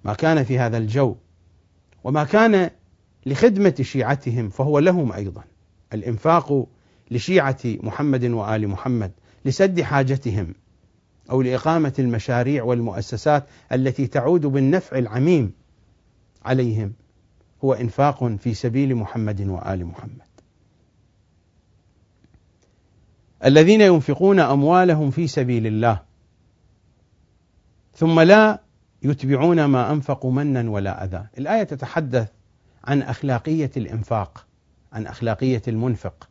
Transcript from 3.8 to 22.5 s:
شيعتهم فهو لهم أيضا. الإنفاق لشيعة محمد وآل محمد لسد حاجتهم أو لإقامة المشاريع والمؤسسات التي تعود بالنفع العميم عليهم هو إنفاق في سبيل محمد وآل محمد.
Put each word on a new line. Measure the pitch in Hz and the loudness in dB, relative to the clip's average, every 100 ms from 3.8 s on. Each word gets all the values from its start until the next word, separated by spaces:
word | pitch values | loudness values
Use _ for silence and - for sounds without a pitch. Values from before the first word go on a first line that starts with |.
شيعتهم | 127 135 123 139 127 120 107 | -4 -2 -2 -2 -2 -4 -4
فهو | - 135 147 | -4 0 2
لهم | 170 180 131 | 2 2 -2
أيضا. | 95 98 - - _ _ _ _ | -4 -10 -12 -20 _ _ _ _
الإنفاق | 110 117 110 160 165 139 139 - _ _ _ _ | -10 -6 -2 2 2 2 -2 -2 _ _ _ _
لشيعة | 120 - 185 139 135 | -6 0 2 2 -2
محمد | 120 - 113 - 147 131 | -6 -6 -8 -4 -2 0
وآل | 120 113 104 110 104 | 0 -2 -2 -2 -2
محمد | 98 131 120 95 - _ _ | -4 -4 -4 -4 -10 _ _
لسد | 139 131 196 175 | -6 0 0 0
حاجتهم | 135 143 131 135 123 101 82 - _ _ _ _ _ _ - | 0 0 0 -2 -4 -6 -6 -12 _ _ _ _ _ _ -4
أو | 131 | -2
لإقامة | 127 127 160 165 147 135 | 0 -2 0 0 0 -2
المشاريع | 123 117 - 120 123 147 | -2 -2 -2 -2 0 -2
والمؤسسات | 117 120 117 95 101 113 151 147 - - _ | -2 -2 -4 -6 -8 -4 0 0 -2 -20 _
التي | 127 131 127 135 | -2 -2 -2 -2
تعود | 135 123 175 147 | -2 0 0 0
بالنفع | 139 135 180 - 131 | 0 2 0 -2 -4
العميم | 117 117 147 170 101 - _ _ _ _ _ _ _ _ | -4 0 2 2 0 -6 _ _ _ _ _ _ _ _
عليهم | - 131 123 110 101 117 _ _ _ _ _ _ | -4 -2 0 -4 -6 -12 _ _ _ _ _ _
هو | 135 | -2
إنفاق | 120 120 - 143 135 | -2 -4 0 -2 0
في | 123 104 123 | -4 -4 -6
سبيل | 107 123 127 139 | -4 -4 -2 -2
محمد | 120 104 117 107 98 | -2 -6 -6 -6 -4
وآل | 98 90 95 95 85 | -6 -6 -6 -8 -8
محمد. | 85 - - _ _ _ _ _ _ _ _ _ _ _ _ _ _ _ _ _ _ _ _ _ _ _ | -14 -18 -20 _ _ _ _ _ _ _ _ _ _ _ _ _ _ _ _ _ _ _ _ _ _ _